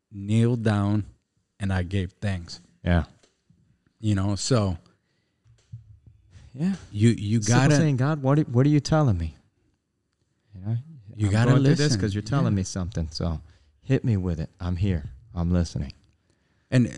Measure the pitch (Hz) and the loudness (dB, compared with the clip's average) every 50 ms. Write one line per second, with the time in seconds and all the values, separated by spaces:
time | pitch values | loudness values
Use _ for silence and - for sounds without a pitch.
0 | _ _ 107 101 98 101 110 113 117 120 123 117 107 110 104 101 101 101 107 107 | _ _ -16 -10 -6 -2 0 2 2 2 0 0 0 0 0 0 0 0 0 -2
1 | 101 - - _ _ _ _ _ _ _ _ - 101 98 95 92 87 87 101 101 | -4 -6 -12 _ _ _ _ _ _ _ _ -8 -4 -2 -2 -2 -2 -2 -4 -4
2 | 90 - - _ - 101 95 87 85 - - - - _ _ _ - 90 87 85 | -4 -6 -8 _ -6 -6 -6 -6 -8 -14 -18 -20 -20 _ _ _ 0 2 2 2
3 | 73 - _ _ _ _ _ _ _ _ _ _ _ _ _ _ _ _ _ _ | 2 -2 _ _ _ _ _ _ _ _ _ _ _ _ _ _ _ _ _ _
4 | 110 107 101 98 95 104 101 95 - - 135 113 101 95 87 - _ _ _ _ | -2 0 0 2 0 0 -2 -2 -2 0 0 2 0 0 -2 -6 _ _ _ _
5 | _ _ _ _ _ _ _ _ _ _ _ _ _ _ - - - - - - | _ _ _ _ _ _ _ _ _ _ _ _ _ _ -20 -20 -20 -20 -20 -20
6 | _ - - _ _ _ - - - - - 127 165 190 190 - - - 104 101 | _ -20 -20 _ _ _ -20 -20 -20 -16 -8 -4 -4 -4 -4 -4 -8 -8 0 4
7 | 110 117 107 95 101 101 113 113 104 107 120 123 135 156 147 143 160 151 135 117 | 4 4 4 2 0 -2 -2 0 2 2 4 4 4 4 4 4 4 2 2 0
8 | 131 147 160 147 131 131 143 156 151 - 120 123 139 147 151 143 - - 156 156 | 0 0 -2 0 0 2 2 2 2 2 2 2 4 4 4 2 2 2 2 2
9 | 151 120 95 85 82 80 73 - _ _ _ _ _ _ _ _ _ _ _ _ | 2 2 2 0 -2 -6 -8 -12 _ _ _ _ _ _ _ _ _ _ _ _
10 | _ _ _ _ _ _ _ _ _ _ 101 92 95 107 117 120 143 160 165 127 | _ _ _ _ _ _ _ _ _ _ -18 -12 -8 -6 -6 -6 -6 -10 -18 -20
11 | 98 101 - 104 107 98 101 110 120 123 - 139 135 139 165 151 147 151 123 95 | -20 -14 -6 -2 0 2 2 4 4 4 4 4 4 4 4 4 2 2 2 0
12 | 92 101 98 104 104 - 139 139 - 113 104 98 90 - - 95 87 87 - 82 | 0 -2 -2 -4 -4 -2 -2 0 0 2 0 0 -2 -4 -4 -6 -6 -6 -4 -6
13 | 78 76 - - - 85 80 76 - - _ _ _ _ _ _ - - 131 - | -6 -6 -6 -4 -4 -4 -4 -6 -8 -14 _ _ _ _ _ _ -4 -2 -2 -2
14 | - 131 107 95 90 90 80 76 80 - _ - 90 87 90 82 95 98 90 78 | 0 0 -2 0 0 -2 -4 -4 -6 -8 _ -8 -6 -4 -4 -2 0 -2 -2 -2
15 | - - - - - - - 87 85 85 90 87 82 - - 80 71 - - _ | -4 -8 -16 -18 -20 -12 -6 -4 -2 0 0 0 0 -2 -4 -8 -8 -10 -12 _
16 | _ _ _ _ _ _ _ _ _ _ _ _ _ - - 127 117 76 60 | _ _ _ _ _ _ _ _ _ _ _ _ _ -2 0 0 0 0 -4